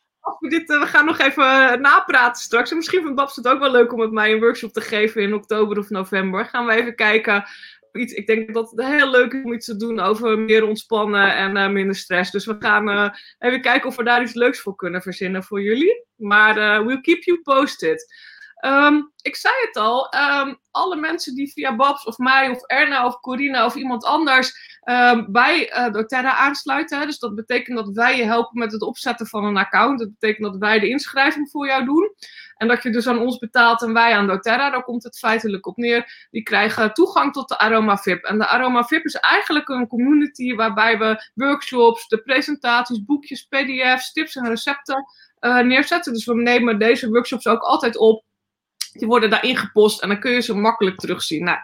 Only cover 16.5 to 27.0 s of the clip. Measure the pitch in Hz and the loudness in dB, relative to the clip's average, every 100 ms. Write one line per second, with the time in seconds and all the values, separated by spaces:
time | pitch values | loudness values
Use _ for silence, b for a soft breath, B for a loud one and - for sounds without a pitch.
16.5 | 214 214 208 220 262 262 339 - 349 330 | 4 2 2 0 -2 0 0 2 -2 2
17.5 | 269 277 - 160 156 - B B B B | 2 2 -2 -2 -2 -6 B B B B
18.5 | _ 262 277 294 302 294 _ - - - | _ 0 4 4 4 0 _ -10 -2 0
19.5 | 508 453 - 214 247 262 277 285 285 277 | 0 -2 -2 0 0 -2 0 0 0 -2
20.5 | 254 _ - 381 339 311 339 - 254 277 | -8 _ -4 -2 -2 -4 -6 -6 -8 -8
21.5 | - 277 220 277 277 - 226 254 269 262 | -6 -4 0 0 0 -6 -4 2 4 2
22.5 | 247 - 262 294 269 247 240 - 254 285 | -2 -4 0 0 0 -2 -4 -8 -6 -2
23.5 | 262 233 262 262 240 - 294 311 262 254 | 0 -2 -2 -6 -4 0 0 2 2 2
24.5 | - - - - 247 247 240 202 202 262 | -6 -20 -14 -4 2 4 4 2 2 2
25.5 | 330 254 - 247 208 220 262 254 233 269 | 2 -2 -2 -2 -2 -4 -2 -2 0 0
26.5 | 285 - 277 320 285 | -2 -4 -4 -4 -6